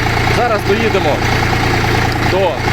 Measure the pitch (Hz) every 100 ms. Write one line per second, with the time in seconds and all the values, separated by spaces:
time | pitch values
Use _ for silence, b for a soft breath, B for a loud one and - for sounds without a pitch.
0 | - - - - 240 208 190 214 226 190
1 | 160 120 - - - - - - - -
2 | - - - 180 185 131 -